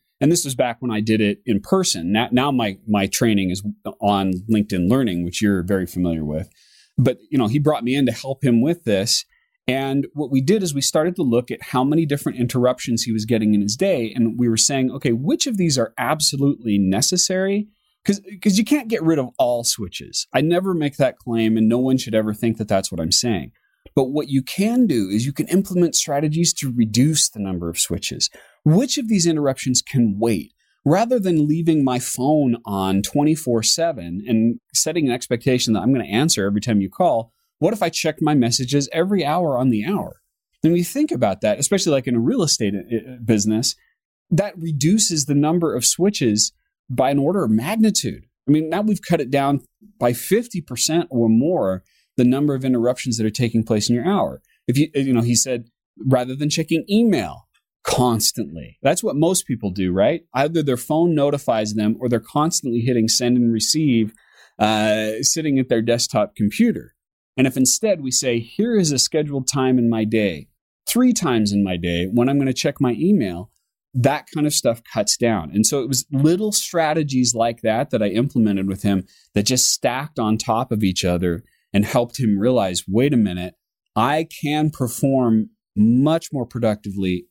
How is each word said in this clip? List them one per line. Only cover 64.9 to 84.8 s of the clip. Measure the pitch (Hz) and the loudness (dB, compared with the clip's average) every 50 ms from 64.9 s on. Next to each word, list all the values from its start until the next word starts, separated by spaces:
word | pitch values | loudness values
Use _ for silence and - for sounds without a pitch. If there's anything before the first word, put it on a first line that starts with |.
| 107 110 107 107 110 110 | 0 0 0 -2 -4 -2
sitting | - - - 165 156 151 139 131 | -2 -2 -2 0 0 0 0 0
at | 127 - | 2 2
their | 120 117 | 0 0
desktop | 110 120 117 117 - - - 110 104 - _ | 2 2 0 0 0 -2 0 0 0 0 _
computer. | - 107 101 - - 233 233 - - - - _ _ _ _ _ _ _ _ _ 131 | -2 -2 -2 2 2 2 2 2 -2 -6 -14 _ _ _ _ _ _ _ _ _ 2
And | 131 135 | 2 2
if | 127 | 4
instead | 135 131 123 - - 220 214 190 160 | 2 2 2 2 0 0 0 0 0
we | 135 127 | -2 -4
say, | 127 - 139 127 120 117 | -2 -2 0 0 -2 -2
"Here | 117 - - - 214 247 233 | -4 -6 -4 2 2 4 6
is | 208 175 151 | 4 4 4
a | 143 127 | 2 2
scheduled | - - - 156 151 147 143 135 127 - | 0 2 2 0 0 0 -2 -4 -4 -2
time | - 135 131 131 127 127 | 0 2 2 4 4 4
in | 120 117 | 4 4
my | 113 113 110 | 2 2 0
day, | 107 113 110 104 95 80 73 - _ _ _ _ _ _ _ _ | 2 2 2 2 2 0 -4 -10 _ _ _ _ _ _ _ _
three | - - 233 254 254 220 | -4 0 2 4 4 2
times | - 180 147 123 113 107 101 101 | 2 0 0 2 2 2 2 2
in | 101 101 | 2 2
my | 92 90 87 | 0 0 -2
day | 87 87 87 85 90 | -2 -2 0 0 -2
when | 92 107 120 120 135 | 0 2 2 2 2
I'm | 139 143 | 2 2
gonna | 135 135 123 | 0 0 -2
check | - - 147 - - | -2 -2 -4 -2 0
my | 139 123 120 - | 0 0 0 0
email," | 151 190 208 175 110 92 85 87 101 - _ _ _ _ _ _ _ _ - | 2 2 2 2 2 -2 -4 -8 -12 -14 _ _ _ _ _ _ _ _ -4
that | 127 120 135 143 143 - - - | 0 2 2 0 0 -6 -8 -4
kind | 156 147 | -2 -2
of | 151 147 | 0 -2
stuff | - - 123 113 - _ | 0 0 0 -2 -2 _
cuts | - - 113 101 - - | -8 -4 -4 -2 -2 -2
down. | - 123 117 110 95 82 71 | 0 0 0 0 0 -4 -4
And | 80 104 110 | -2 0 0
so | - 147 139 | 0 0 -2
it | 123 135 | -2 -2
was | 131 123 - _ | -4 -4 -4 _
little | 147 135 143 156 175 185 214 214 | -2 2 2 2 2 2 0 -2
strategies | 208 - - - - 170 156 151 156 165 151 139 131 127 127 120 117 | -4 -4 -6 -4 -2 0 0 0 0 -2 -2 0 0 0 0 0 0
like | 113 117 117 117 - | 0 0 -2 -2 -2
that | - 110 110 117 143 - | -2 -2 0 0 -2 -2
that | - 110 107 | -2 -2 0
I | 101 | 0
implemented | 90 113 131 139 - 123 110 104 98 98 95 98 | 0 0 -2 0 2 2 2 2 2 0 -2 -2
with | 95 92 - | -4 -2 0
him | 123 101 95 - _ _ _ _ _ - | 0 0 0 -2 _ _ _ _ _ -2
that | 104 104 | -2 0
just | - 131 127 - - | 2 0 0 0 0
stacked | - - - 123 120 131 143 151 _ 131 | -2 -2 -2 -2 -2 -2 -8 -8 _ -4
on | 113 107 107 107 | 0 0 0 -2
top | - - 110 113 123 - | 0 -2 -2 -2 0 -2
of | 120 107 107 | -2 0 0
each | 95 87 - - | 0 0 0 0
other | 90 87 87 90 90 85 - - _ _ _ _ _ | 0 0 0 0 -2 -2 -2 -6 _ _ _ _ _
and | - 101 104 | 0 0 0
helped | - - 123 120 120 - - | 2 2 0 0 0 -4 -4
him | 127 110 101 98 | 0 0 0 2
realize, | 107 127 127 117 101 92 90 85 - - | 2 2 2 2 0 0 -2 -4 -6 -2
"Wait | 95 113 131 147 143 | 0 2 2 2 2
a | 120 | 2
minute, | 107 92 87 90 90 92 - _ _ _ _ _ _ _ - | 2 0 -2 -4 -8 -10 -12 _ _ _ _ _ _ _ -2
I | 107 113 135 151 160 165 - - - - | 0 0 0 0 -2 -2 -6 -10 -8 -6
can | 143 151 151 156 156 | -4 -2 0 0 -2
perform | - - | -2 -2